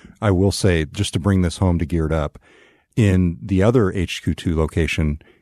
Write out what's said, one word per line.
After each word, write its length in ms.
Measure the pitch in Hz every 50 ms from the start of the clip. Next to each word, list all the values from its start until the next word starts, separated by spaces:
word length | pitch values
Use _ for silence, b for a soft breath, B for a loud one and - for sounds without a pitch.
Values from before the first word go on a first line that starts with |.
| B B B B 110
I 80 | 107
will 220 | 98 87 98 101 95
say, 320 | - - 101 87 80 78
just 280 | 71 - - 101 - -
to 60 | 95
bring 220 | 80 101 98 92 90
this 160 | 85 - -
home 200 | 98 92 87 82
to 40 | 85
Geared 260 | 71 85 82 78 76 80
Up, 260 | 80 73 73 _ - b b b b b b b b b b b
in 420 | - 110 101 92 92 90 87 82 - -
the 200 | 101 98 92 95
other 280 | 113 120 131 104 92 90
H 300 | 98 85 - - - -
Q 120 | - 78
two 220 | - - 95 80
location, 640 | 78 80 76 - - 80 73 - - 80 76 73 76 b b b b